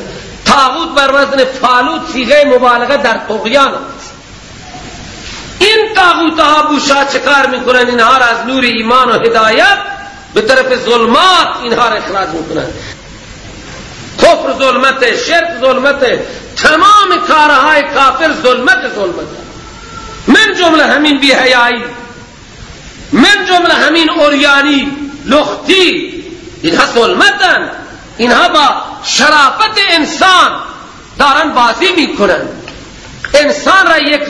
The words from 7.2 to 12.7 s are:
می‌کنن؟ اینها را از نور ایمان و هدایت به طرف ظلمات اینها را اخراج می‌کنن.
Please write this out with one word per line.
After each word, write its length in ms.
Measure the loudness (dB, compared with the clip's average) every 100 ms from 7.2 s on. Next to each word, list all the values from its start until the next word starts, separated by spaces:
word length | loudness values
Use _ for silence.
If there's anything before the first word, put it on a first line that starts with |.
| 0 2 2
می‌کنن؟ 400 | -2 0 2 2
اینها 300 | 2 4 4
را 80 | 2
از 200 | 0 -4
نور 160 | -2
ایمان 460 | -2 -2 0 2 2
و 40 |
هدایت 640 | 2 2 2 2 4 2 2 -4 -12 -14 -18 -6
به 80 | -2
طرف 340 | 2 2 2 0 0
ظلمات 600 | 0 2 4 4 2 0 -4
اینها 240 | -4 0 0
را 80 | -2
اخراج 340 | -4 -4 -4
می‌کنن. 380 | -6 -6 -6 -8